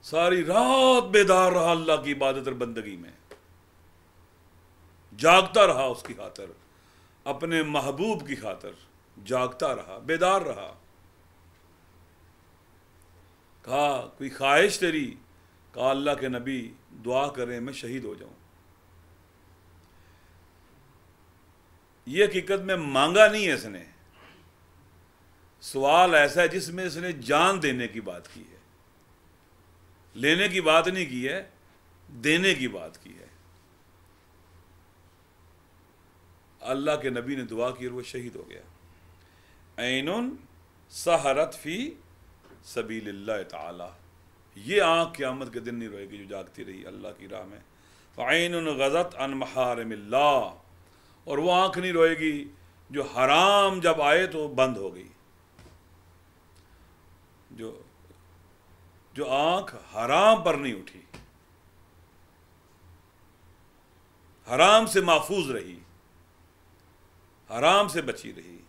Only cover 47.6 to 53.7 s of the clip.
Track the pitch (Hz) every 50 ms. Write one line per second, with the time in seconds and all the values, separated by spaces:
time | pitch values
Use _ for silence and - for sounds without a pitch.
47.6 | - _ _ _ _ _ _ _ _ _ _ - 123 123 147 165 170 175 175 170
48.6 | 165 160 147 131 135 139 143 165 180 175 - - 131 135 135 135 131 120 - 131
49.6 | 127 123 120 117 113 113 110 104 101 104 113 131 143 147 143 131 110 95 82 -
50.6 | _ _ - - - _ _ _ _ _ _ _ _ - 147 139 156 180 175 180
51.6 | 185 190 185 185 180 185 175 165 165 165 165 156 156 156 151 147 143 143 - -
52.6 | - - _ _ _ _ 131 143 131 - - 120 131 131 143 156 180 196 202 202
53.6 | 196 196